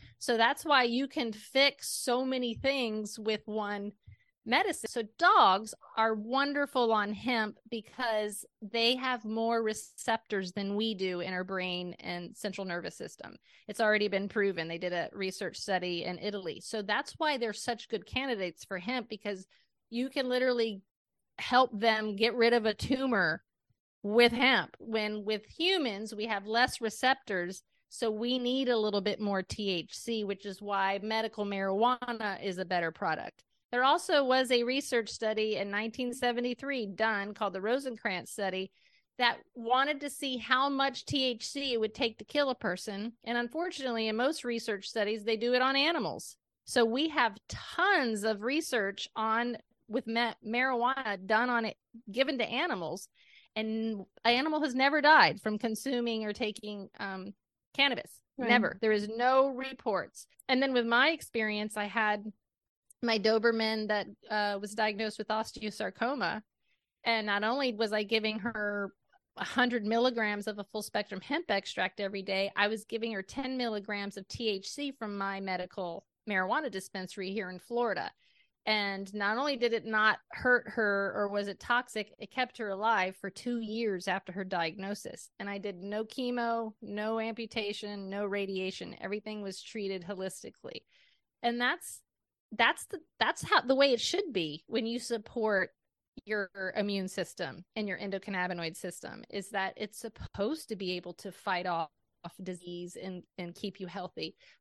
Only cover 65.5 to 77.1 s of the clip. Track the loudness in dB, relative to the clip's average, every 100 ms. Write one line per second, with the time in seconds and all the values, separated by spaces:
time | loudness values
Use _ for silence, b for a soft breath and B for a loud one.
65.5 | -6 -8 -4 -6 -2 -2 0 -2 -2 -8
66.5 | _ _ _ _ _ 0 0 2 0 2
67.5 | 2 0 0 0 0 0 0 0 -2 -4
68.5 | -2 -2 -2 -4 -8 _ _ _ -8 -4
69.5 | 2 2 2 2 4 4 2 -2 -2 -4
70.5 | -6 -6 -8 -4 -4 -4 -6 -4 -4 0
71.5 | 0 0 -2 -2 -2 -4 -4 -2 0 0
72.5 | 2 2 2 -4 -4 -4 -4 -6 -6 -4
73.5 | -2 -2 -2 -4 -4 -4 -8 -10 -4 -2
74.5 | -2 -6 -6 -6 -6 -6 -4 -4 -4 -4
75.5 | -4 -4 -6 -6 -6 _ _ -2 0 2
76.5 | 2 0 -6 -8 -8 -8